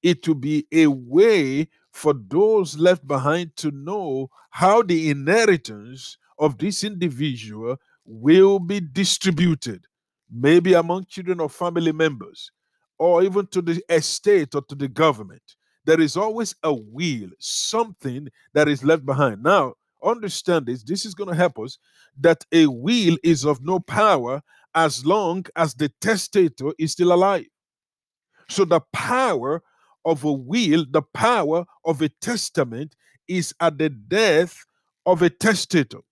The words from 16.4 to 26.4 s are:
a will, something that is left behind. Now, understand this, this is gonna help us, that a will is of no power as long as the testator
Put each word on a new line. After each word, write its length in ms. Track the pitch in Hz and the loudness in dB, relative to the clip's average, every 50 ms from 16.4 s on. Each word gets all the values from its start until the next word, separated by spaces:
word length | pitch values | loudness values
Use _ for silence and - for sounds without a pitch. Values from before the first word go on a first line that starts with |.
| 226 - - _ | -6 -8 -8 _
a 100 | - 160 | -4 -4
will, 580 | 147 120 110 104 110 135 175 170 139 117 101 90 87 _ | -4 -4 -6 -16 -10 -6 -6 -4 -4 -6 -10 -14 -18 _
something 920 | - - - - - - - 220 233 226 190 _ - 139 120 135 151 131 _ _ _ _ _ | -12 -10 -8 -6 -6 -4 -2 -4 -4 -4 -8 _ -10 -10 -10 -10 -14 -16 _ _ _ _ _
that 140 | 147 151 | 2 2
is 160 | 147 147 135 135 | 2 0 0 2
left 220 | 147 160 156 131 | 2 2 2 0
behind. 360 | 139 135 135 147 127 107 98 | -4 0 0 0 0 -2 -2
Now, 320 | 120 160 196 190 143 127 - _ _ _ _ _ - | 0 2 2 2 2 -2 -6 _ _ _ _ _ -4
understand 640 | 196 233 240 214 196 - - - - 175 165 131 | -4 -4 -4 -6 -10 -10 -6 -2 -2 -2 0 -2
this, 160 | 117 127 127 107 | -4 -8 -8 -6
this 200 | 117 175 196 - | -8 -8 -8 -8
is 120 | 220 185 | -12 -12
gonna 200 | 180 202 185 175 | -12 -10 -6 -2
help 220 | 160 180 175 135 | 0 0 0 -2
us, 220 | - 107 131 - _ _ _ _ _ _ _ _ 135 | -6 -14 -14 -14 _ _ _ _ _ _ _ _ 2
that 260 | 135 170 160 - - _ | 2 2 2 2 -2 _
a 160 | - 165 160 | 4 4 4
will 500 | 147 127 117 123 180 240 240 208 165 165 - - | 4 2 -2 -2 -2 0 2 2 2 2 2 2
is 200 | 170 165 135 127 | 0 0 2 2
of 200 | 151 147 123 131 | -2 -2 -2 -2
no 160 | 160 185 180 | -4 -4 -4
power 640 | 185 - - 208 214 214 190 139 120 120 131 143 _ _ _ _ _ _ _ | -4 -4 0 2 4 4 4 2 0 -4 -6 -8 _ _ _ _ _ _ _
as 280 | 165 165 156 135 117 127 | 0 0 0 0 -2 0
long 400 | 151 190 214 202 170 170 190 175 - _ | 0 0 2 0 -2 -4 -4 -8 -10 _
as 180 | 165 165 151 - | -2 -2 -2 -2
the 160 | 123 151 143 _ _ | -4 -4 -4 _ _
testator 720 | - 208 226 190 - - - 208 | -2 -2 -2 -2 -4 -2 0 2